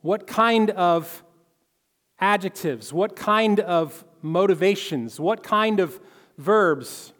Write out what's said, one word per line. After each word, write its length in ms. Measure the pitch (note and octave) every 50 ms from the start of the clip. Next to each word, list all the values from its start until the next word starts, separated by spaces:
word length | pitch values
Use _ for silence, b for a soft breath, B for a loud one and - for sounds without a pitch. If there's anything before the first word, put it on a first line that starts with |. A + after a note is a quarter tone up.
What 280 | _ D#3+ F#3+ G#3+ - -
kind 420 | - - A3+ A3+ A#3 A3+ A3 G#3
of 540 | G#3+ F#3+ F3+ F3 E3+ E3+ D#3+ - - - - _ _ _ _ _ _ _ _ _ _ _ _ _ _ _ _ _ _ _
adjectives, 720 | F3+ G3 G#3 G3+ F#3 F#3+ F3+ - - E3 C#3 A2+ G#2 - C#3+
what 240 | D#3+ G3 G#3+ -
kind 420 | - - - G#3 G#3+ A3 A3 G#3 G3+
of 460 | G3+ E3+ F3 E3+ E3 D3+ - - - - _ _ -
motivations, 960 | D3+ D#3+ E3+ F#3+ G3 F#3+ D#3 F3+ F#3+ G3+ G3 - - E3+ C3+ A#2 A2+ A2 -
what 240 | D3 F3 A3+ A3 -
kind 380 | - - G#3+ G#3+ A3 G#3+ G3
of 200 | F#3 D#3+ - - B B B B B B B -
verbs 760 | C#3 D#3+ G#3 A3 G3+ F3 D#3 C#3 B2 - - - - - - _